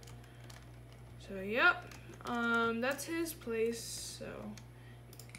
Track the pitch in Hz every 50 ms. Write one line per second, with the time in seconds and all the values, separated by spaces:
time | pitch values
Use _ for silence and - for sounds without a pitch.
0 | - - - - - - - - - - - - - - - - - - - -
1 | - - - - - - 202 190 190 202 220 262 320 359 349 - - - - -
2 | - - - - - - 240 233 233 233 233 233 226 226 226 226 240 269 285 277
3 | - - 330 330 339 320 - - - 240 226 220 226 233 233 233 - - - -
4 | - - - - - - - - - 214 208 - - - - - - - - -
5 | - - - - - - -